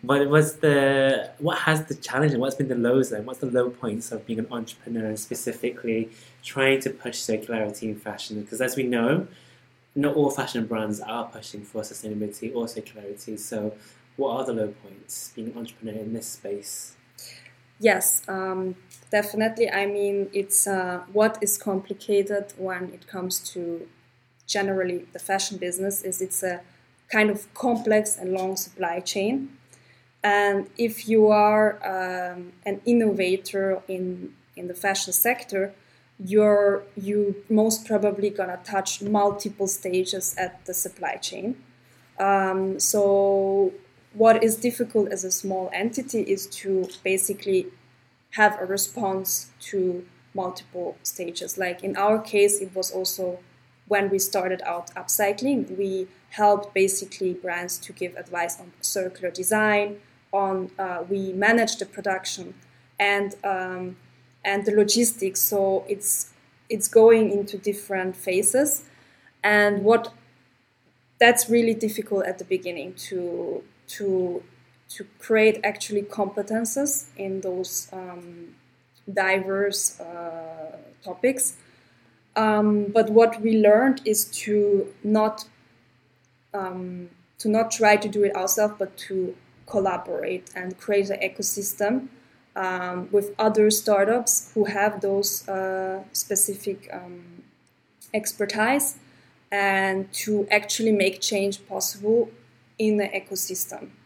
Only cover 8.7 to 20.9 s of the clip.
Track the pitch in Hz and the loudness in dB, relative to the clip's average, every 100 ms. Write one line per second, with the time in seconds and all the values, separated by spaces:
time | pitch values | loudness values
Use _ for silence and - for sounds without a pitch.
8.7 | 131 123 120 117 165 190 - - _ _ | -2 0 2 2 0 -2 -16 -20 _ _
9.7 | _ _ 143 143 151 143 139 123 120 107 | _ _ -2 0 2 0 0 -4 -4 -4
10.7 | 113 107 101 - 117 - 110 - 107 104 | -4 -4 -6 -6 -8 -8 -12 -16 -16 -10
11.7 | 110 107 - 110 104 104 - 113 120 117 | -10 -10 -12 -8 -6 -6 -8 -8 -6 -6
12.7 | - - 107 101 104 - 107 - 110 107 | -8 -14 -16 -14 -14 -12 -12 -8 -6 -6
13.7 | 107 - - _ - 135 120 127 113 107 | -8 -20 -20 _ -4 -4 -2 -4 -2 -4
14.7 | - - 101 - - - - 113 117 113 | -6 -20 -20 -14 -14 -12 -12 -12 -10 -14
15.7 | - 110 107 107 113 - - 101 101 - | -12 -12 -10 -8 -8 -10 -12 -10 -10 -10
16.7 | - - - _ - - - - _ _ | -12 -14 -20 _ -20 -20 -20 -20 _ _
17.7 | _ 214 208 - - - 190 190 185 185 | _ 2 4 2 -2 -4 -6 -4 -4 -6
18.7 | 180 _ - _ 208 208 220 220 226 233 | -8 _ -20 _ -2 0 0 -2 0 0
19.7 | 190 202 202 202 202 196 202 196 - 202 | 0 -2 -2 0 0 -2 -4 0 0 2
20.7 | 190 180 | 0 -2